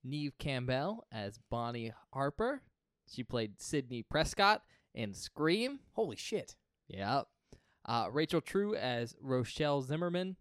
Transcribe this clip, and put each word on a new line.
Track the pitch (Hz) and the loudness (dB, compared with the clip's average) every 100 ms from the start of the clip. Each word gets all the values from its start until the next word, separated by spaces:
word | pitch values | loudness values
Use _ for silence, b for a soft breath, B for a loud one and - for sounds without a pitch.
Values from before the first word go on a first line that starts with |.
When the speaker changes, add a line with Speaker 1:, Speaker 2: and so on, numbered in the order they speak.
Speaker 1:
Neve | 127 151 147 - | -4 -2 -4 -4
Campbell | 147 131 123 131 160 226 - | -2 0 2 2 2 -4 -8
as | 110 101 107 _ | -6 -6 -8 _
Bonnie | 120 117 120 113 - - | -2 -2 -2 -4 -8 -10
Harper. | 131 139 - 226 277 - _ _ _ _ | -2 -2 2 -2 -2 -8 _ _ _ _
She | - | -10
played | 120 123 110 98 | -2 0 -2 -4
Sidney | - 151 127 120 | -2 0 0 -6
Prescott | - 151 160 - 202 214 _ b b | -2 0 0 4 6 6 _ b b
in | - 107 | -6 -6
Scream. | 95 - - 156 185 247 277 - | -6 -12 0 4 4 2 -4 -8
Speaker 2:
Holy | - 220 107 | -2 -2 -2
shit. | - 208 - - _ _ _ | -4 -4 -4 -16 _ _ _
Speaker 1:
Yep. | 92 98 135 - _ b b b b - | -4 0 0 0 _ b b b b -2
Uh, | 117 98 | 0 0
Rachel | 131 160 170 | 0 2 2
True | - 196 208 | 2 0 2
as | 214 123 120 120 - | 0 0 0 -2 -6
Rochelle | 135 127 120 - 151 143 | 0 0 0 0 2 2
Zimmerman. | 131 156 175 175 185 190 | 0 0 0 0 -2 -6